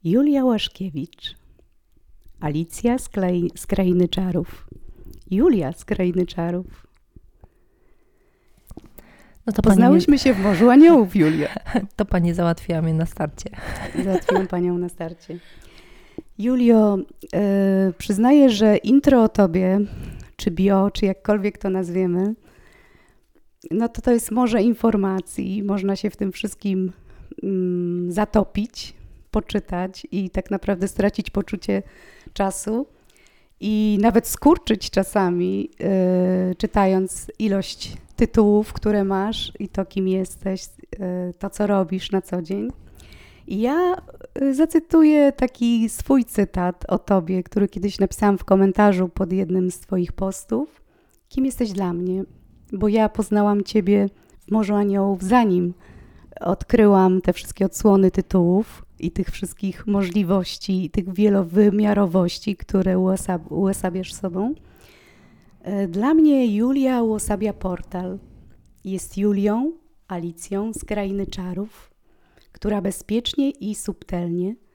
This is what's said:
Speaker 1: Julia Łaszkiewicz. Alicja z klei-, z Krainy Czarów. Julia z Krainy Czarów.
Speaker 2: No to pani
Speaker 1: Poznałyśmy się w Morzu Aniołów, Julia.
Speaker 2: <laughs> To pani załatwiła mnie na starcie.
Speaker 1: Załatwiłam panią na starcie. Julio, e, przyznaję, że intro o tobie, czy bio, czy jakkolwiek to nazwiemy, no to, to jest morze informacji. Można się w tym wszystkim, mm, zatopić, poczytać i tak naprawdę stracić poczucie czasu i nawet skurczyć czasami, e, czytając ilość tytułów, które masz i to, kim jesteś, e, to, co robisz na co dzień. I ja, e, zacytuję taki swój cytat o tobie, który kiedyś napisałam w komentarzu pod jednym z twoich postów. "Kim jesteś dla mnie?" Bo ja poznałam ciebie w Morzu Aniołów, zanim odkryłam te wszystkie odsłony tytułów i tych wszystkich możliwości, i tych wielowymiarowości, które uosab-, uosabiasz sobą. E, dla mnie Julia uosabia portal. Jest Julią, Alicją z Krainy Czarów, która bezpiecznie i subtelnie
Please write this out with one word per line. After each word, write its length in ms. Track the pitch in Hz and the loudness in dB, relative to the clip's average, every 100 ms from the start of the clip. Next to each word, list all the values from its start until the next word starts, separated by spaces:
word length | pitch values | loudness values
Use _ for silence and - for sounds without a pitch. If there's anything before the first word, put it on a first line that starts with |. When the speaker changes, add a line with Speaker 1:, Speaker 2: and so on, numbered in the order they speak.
| 165 | 0
Speaker 1:
Julia 400 | 220 294 277 254 | 2 2 2 0
Łaszkiewicz. 880 | 220 - - 185 143 139 _ - - _ _ _ _ _ _ _ - - - | 0 -4 -10 -10 -8 -12 _ -18 -18 _ _ _ _ _ _ _ -20 -20 -10
Alicja 580 | 151 147 165 - 240 254 | -6 -4 -6 -4 -2 -2
z 120 | - | -4
klei-, 400 | - 180 180 175 - | -4 -2 -2 -4 -6
z 100 | - | -4
Krainy 400 | 196 185 180 175 | 0 2 2 0
Czarów. 600 | - 185 170 165 - - - - - - - - | -2 -4 -4 -6 -12 -20 -20 -20 -20 -20 -20 -4
Julia 400 | 185 330 220 135 | 2 4 2 0
z 120 | - - | -8 -6
Krainy 400 | 202 180 180 175 | -2 0 0 -2
Czarów. 640 | - 170 175 185 - _ _ _ - _ _ - _ _ _ _ _ _ _ _ _ _ _ _ - - - - - - _ - | -4 -4 -4 -8 -18 _ _ _ -20 _ _ -20 _ _ _ _ _ _ _ _ _ _ _ _ -20 -20 -20 -20 -20 -20 _ -4
Speaker 2:
No 80 | |
to 80 | 208 | 2
pani 140 | 220 190 | 6 8
Speaker 1:
Poznałyśmy 440 | 190 320 349 285 | 8 6 6 4
się 140 | 269 | 4
w 60 | 196 | 2
Morzu 300 | 196 175 240 | 2 4 8
Aniołów, 460 | 262 330 311 196 202 | 10 10 10 6 4
Julia. 320 | 156 160 147 - - | 2 2 -2 -6 -4
Speaker 2:
<laughs> 220 | 240 202 - | -4 -4 -6
To 100 | 202 | 0
pani 280 | 180 170 | 2 2
załatwiła 480 | 170 170 165 - 165 | 0 0 -2 -4 -2
mnie 120 | 160 | 0
na 120 | 160 165 | 0 -2
starcie. 440 | - 151 - - - - - - - | -4 -8 -6 -14 -12 -12 -10 -8 -6
Speaker 1:
Załatwiłam 440 | 190 185 - 190 190 | -2 0 0 0 0
panią 300 | 180 180 175 | -2 -2 -2
na 120 | 175 | -6
starcie. 500 | - 165 170 - 170 - - - - - - - - - - | -8 -12 -12 -16 -16 -16 -20 -20 -20 -20 -20 -20 -20 -18 -6
Julio, 600 | 220 254 240 226 208 196 - - - | -2 2 6 6 6 2 -4 -14 -6
e, 600 | - 202 196 196 190 190 180 | -2 0 2 2 2 0 -2
przyznaję, 520 | - 202 240 294 269 | -4 0 6 6 6
że 280 | 208 220 208 | 6 4 4
intro 460 | 202 269 285 262 | 4 4 6 6
o 60 | 220 | 4
tobie, 500 | - 196 170 185 196 202 - - - - - | 4 2 2 2 0 -2 -6 -12 -14 -18 -6
czy 160 | - | -4
bio, 400 | 165 196 196 196 | 0 2 2 2
czy 120 | - 196 | 0 -2
jakkolwiek 520 | 190 - 208 202 - | -2 -2 -2 -2 -4
to 120 | 196 | -4
nazwiemy, 640 | 190 180 180 185 175 202 226 _ _ _ _ _ _ _ _ _ _ _ _ - | -4 -4 -2 0 0 -2 -4 _ _ _ _ _ _ _ _ _ _ _ _ -8
no 180 | 190 233 | -4 -4
to, 120 | - | -2
to 100 | 254 | 0
jest 200 | 233 - | 0 0
morze 300 | 226 247 226 | -2 0 2
informacji. 1000 | 226 226 226 214 190 190 - - 190 196 | 2 2 0 0 -2 -4 -6 -8 -6 -6
Można 320 | 202 202 196 196 | -4 -2 -2 -4
się 140 | 208 | -6
w 80 | - | -6
tym 140 | 202 | -8
wszystkim, 600 | - 208 - 202 190 185 - - - - - | -6 -10 -6 -4 -2 -4 -8 -20 -20 -20 -10
mm, 680 | 196 190 180 180 175 175 175 | -4 -2 -2 -2 -4 -4 -4
zatopić, 840 | 175 208 214 196 - 214 - - - - - _ | -4 0 0 0 -4 -6 -10 -18 -18 -20 -20 _
poczytać 760 | 208 - 208 - 180 185 - - | -6 -4 -6 -4 -6 -6 -10 -8
i 180 | 190 185 | -6 -4
tak 220 | - - | -6 -6
naprawdę 360 | 196 - 185 196 | -6 -4 -4 -4
stracić 420 | - 202 - - | -2 -2 -2 -6
poczucie 540 | - - 196 - 196 196 - - - - | -6 -6 -8 -4 -4 -6 -20 -20 -20 -18
czasu 540 | - 196 196 - 226 294 _ _ _ _ _ _ _ | -4 -4 -4 -6 -6 -6 _ _ _ _ _ _ _
i 380 | 202 214 214 208 | -4 0 2 2
nawet 260 | 220 226 - | 4 2 0
skurczyć 600 | - 285 339 - 214 - | 2 4 4 0 -4 -2
czasami, 800 | - 190 208 185 175 185 196 - _ | -4 -2 0 0 0 -2 -4 -8 _
e, 760 | - 190 185 180 180 185 185 180 | -2 0 2 0 0 0 -2 -4
czytając 760 | 214 - 190 190 190 - - - | -2 2 2 2 -2 -8 -16 -6
ilość 580 | 180 196 - - - - - - | -2 -2 -4 -12 -14 -16 -16 -2
tytułów, 580 | 233 - 208 208 214 | 0 4 4 2 0
które 300 | - 214 208 | -6 -2 0
masz 480 | 196 196 202 220 - - | 0 -2 -4 -6 -10 -10
i 100 | 202 | -8
to, 160 | - 190 | -6 -6
kim 220 | 196 190 | -4 -2
jesteś, 580 | 190 185 - 190 190 - - - - | -2 -4 -8 -8 -8 -10 -20 -18 -10
e, 340 | 185 180 180 175 | -8 -6 -8 -8
to, 100 | 196 | -12
co 180 | - 208 | -4 0
robisz 440 | 196 175 185 - | 0 0 -4 -4
na 100 | 190 | -4
co 200 | - 180 | -4 -8
dzień. 260 | 165 202 226 - - - - - - - - | -6 -8 -8 -12 -20 -20 -20 -20 -20 -20 -10
I 120 | 196 | -4
ja, 340 | 233 311 359 370 - - - - | 0 0 0 -2 -8 -20 -14 -4
e, 180 | 277 | -2
zacytuję 800 | 262 320 330 320 330 302 302 285 | 0 2 0 2 4 6 6 4
taki 580 | 277 247 - 233 233 220 | 2 -4 0 0 0 0
swój 360 | - - 269 233 | -4 0 2 2
cytat 600 | - 196 - 180 180 - | -2 -2 -2 -4 -4 -4
o 120 | 180 | -4
tobie, 440 | - 196 165 190 | 0 -2 0 -4
który 240 | - 208 202 | -2 -2 -2
kiedyś 320 | 190 202 - | -2 -6 -2
napisałam 380 | 196 - 208 196 | -4 0 0 0
w 80 | - | 2
komentarzu 640 | 190 196 185 208 180 180 | 4 4 4 4 4 -2
pod 220 | - 185 | -4 -4
jednym 380 | 185 180 185 180 | -2 -2 -2 -2
z 80 | - | -6
twoich 340 | - 185 175 | -6 -4 -4
postów. 680 | - 190 190 - 226 302 _ _ _ _ _ _ | -4 -6 -8 -6 -6 -6 _ _ _ _ _ _
"Kim 160 | - 269 | -4 -4
jesteś 260 | 254 233 | -2 -4
dla 220 | 190 185 | -2 -4
mnie?" 300 | 175 180 185 190 - _ _ _ | -4 -4 -4 -8 -14 _ _ _
Bo 140 | 196 208 | -2 0
ja 220 | 220 214 | 2 0
poznałam 540 | 220 208 208 208 202 | -2 -2 0 2 0
ciebie 460 | 190 214 190 202 196 _ _ - - | 0 -2 2 2 0 _ _ -20 -4
w 40 | |
Morzu 240 | 214 202 208 | -2 0 0
Aniołów, 480 | 202 196 196 190 | 0 0 0 -2
zanim 500 | 185 247 220 180 175 175 - - - - - - | 2 2 4 2 0 -6 -20 -20 -20 -20 -20 -8
odkryłam 800 | - 196 - 240 208 196 185 185 | -4 -4 0 4 6 6 4 4
te 120 | - | 0
wszystkie 320 | 180 - - 190 | -4 -8 -4 -4
odsłony 460 | - 214 196 185 | 2 4 6 4
tytułów 760 | - - 190 175 185 220 - - - | 2 0 0 2 0 -2 -12 -20 -10
i 120 | - | -8
tych 180 | - 190 | -4 -6
wszystkich 580 | - 190 - 196 - - | -6 -10 -8 -8 -8 -2
możliwości, 960 | 196 185 208 175 190 175 - - 185 165 | -2 0 -2 0 0 -2 -10 -4 -4 -2
i 40 | |
tych 240 | - 180 | -6 -6
wielowymiarowości, 1400 | 185 214 196 170 180 208 202 208 202 196 180 175 - - - | 0 2 2 2 4 4 4 0 2 2 0 -2 -4 -8 -8
które 380 | - 196 185 185 | -4 -2 0 0
uosab-, 540 | 185 190 - 180 160 | 0 -2 -4 -8 -6
uosabiasz 600 | 151 196 190 185 180 180 | -2 -2 -2 -6 -6 -10
sobą. 400 | - 190 180 220 311 - _ - _ _ _ _ _ _ _ | -10 -8 -4 -6 -6 -14 _ -20 _ _ _ _ _ _ _
E, 260 | - 196 196 | -8 -4 -4
dla 260 | 175 254 | -2 2
mnie 420 | 320 311 277 240 208 | 4 6 4 2 2
Julia 460 | 240 277 262 254 | 0 2 0 0
uosabia 500 | 226 214 - 202 208 | 0 -2 -4 -4 -4
portal. 640 | 202 185 180 - 180 185 196 - - - - _ _ | -4 -8 -8 -8 -10 -10 -12 -16 -20 -20 -20 _ _
Jest 340 | 185 190 - 196 | -8 -8 -8 -2
Julią, 540 | 208 196 202 220 285 330 _ _ - | 0 2 0 0 -4 -6 _ _ -12
Alicją 640 | 180 170 165 - 196 220 | -10 -10 -12 -8 -6 -6
z 120 | 214 - | -10 -8
Krainy 420 | 208 196 196 190 | -6 -4 -6 -6
Czarów, 640 | - 180 180 214 - - _ _ _ _ _ _ | -8 -8 -8 -10 -14 -20 _ _ _ _ _ _
która 300 | - - 208 | -8 -4 -4
bezpiecznie 680 | 190 - - 220 240 - 277 | -4 -8 -6 -4 -2 -2 -4
i 260 | - 202 208 | -4 -10 -8
subtelnie 800 | - - - 180 175 175 185 233 _ | -10 -12 -8 -6 -4 -4 -6 -8 _